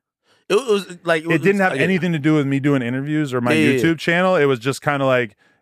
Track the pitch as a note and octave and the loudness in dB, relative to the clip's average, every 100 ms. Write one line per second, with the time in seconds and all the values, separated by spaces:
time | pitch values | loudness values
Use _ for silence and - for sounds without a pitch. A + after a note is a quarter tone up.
0 | _ _ _ _ - G3 C4 G3+ F3+ F3 | _ _ _ _ -2 -2 2 -2 -2 -8
1 | E3+ E3 D#3+ D#3+ E3+ G3+ F#3 C3+ E3+ F#3 | -2 -2 0 0 2 2 0 0 0 0
2 | F3+ E3 D3+ D#3 C#3 C#3 C#3+ C#3 A#2 C3 | 0 0 2 2 0 0 0 0 -2 -6
3 | C#3+ D3+ D3 B2 A#2+ D#3 D3 C3 E3 D#3+ | -4 -4 -2 -2 0 2 2 2 0 0
4 | - E3+ F#3 F3+ C#3+ B2+ B2+ B2 D3 C#3 | 0 0 2 2 2 0 -2 -4 -4 0
5 | C3+ B2+ A#2 - _ _ | 2 2 0 -8 _ _